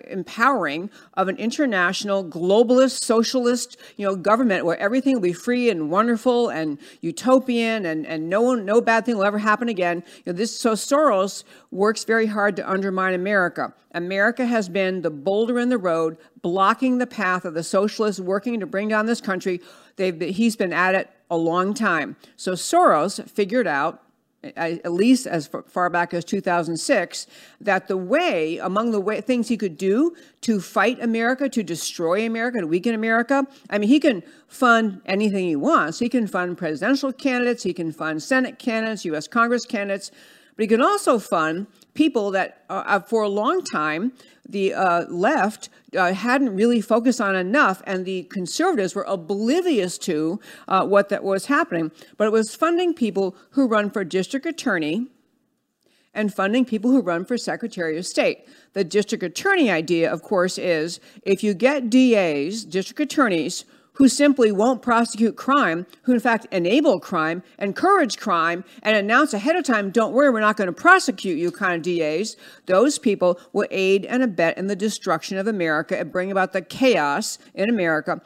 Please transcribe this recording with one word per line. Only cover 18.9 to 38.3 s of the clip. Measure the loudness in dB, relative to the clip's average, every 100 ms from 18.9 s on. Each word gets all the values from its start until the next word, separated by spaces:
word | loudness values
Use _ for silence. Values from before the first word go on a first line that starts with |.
| 0 0
this | -2
country. | -4 -4 -4 -4 -8 -20 -14 -4
They've | -4 -2
been, | -4
he's | 0 0 0
been | -2
at | 0 2
it | 0 -2 _ -6
a | -2
long | 0 0 0
time. | 0 0 0 -4 -10 -20 -10
So | -6
Soros | -6 0 4 6 4 2 -4 -6
figured | -4 0 0 0
out, | 0 -2 -6 _ _ _ _ -14 -6
at | -6 -6 -2
least | 2 4 4 2
as | -6 -6
f-, | -10 -6
far | -2 0
back | 0 -2
as | -4
two | -4 -4
thousand | 0 0 -2 -2
six, | 0 0 0 -8 -16 -20 -20 -8
that | -2 -2 -2
the | -4
way, | 0 0 0 0 -2 -4
among | -4 -2 0
the | 0
way, | -2 -2
things | 0 0 0
he | -2
could | -4 -2
do | 0 2 0 -2 -16 _
to | -2 -2
fight | -2 0 0 0
America, | -2 0 0 0 -2
to | -2
destroy | -4 -6 -8 -4 -2 0
America, | -2 -4 -4 -4
to | -2
weaken | -2 0
America, | -2 0 2 2 0 -2 -8 -6
I | 0
mean, | 4
he | 4
can | 4 0 -4 -20 _
fund | 0 4 4 2 -4
anything | -4 0 0 0
he | -2 0
wants. | 2 2 2 -2
He | -2
can | -2 -2
fund | -2 -4 -4
presidential | -6 -2 0 0 -2
candidates, | -4 -2 0 -2 -2
he | -4
can | -6 -6
fund | -6 -6 -6
Senate | 0